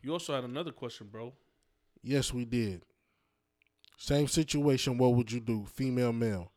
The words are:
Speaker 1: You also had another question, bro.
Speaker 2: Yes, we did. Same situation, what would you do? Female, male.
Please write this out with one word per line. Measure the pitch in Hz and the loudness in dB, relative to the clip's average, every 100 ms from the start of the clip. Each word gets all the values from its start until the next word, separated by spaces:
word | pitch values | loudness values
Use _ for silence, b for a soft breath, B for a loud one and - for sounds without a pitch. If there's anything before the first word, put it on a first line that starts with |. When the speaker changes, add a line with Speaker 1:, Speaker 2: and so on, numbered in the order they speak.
Speaker 1:
You | 127 | -4
also | 170 170 143 | -6 -2 -4
had | |
another | 123 131 170 | -4 -6 -8
question, | - 123 - 104 | -8 -10 -10 -16
bro. | 107 117 135 _ _ _ _ _ _ | -12 -14 -14 _ _ _ _ _ _
Speaker 2:
Yes, | 113 139 127 | 0 0 0
we | 127 120 | -2 -2
did. | 120 110 90 - _ _ _ _ _ _ _ _ _ - _ | 0 0 -4 -12 _ _ _ _ _ _ _ _ _ -20 _
Same | - 143 143 | -2 0 2
situation, | - 156 147 143 131 143 123 | 2 0 2 4 4 2 4
what | 127 120 | 6 6
would | 117 | 2
you | 120 | -2
do? | 113 110 101 | -2 -4 -4
Female, | - 135 123 123 | -4 -2 2 2
male. | 117 117 98 85 | 2 0 -2 -6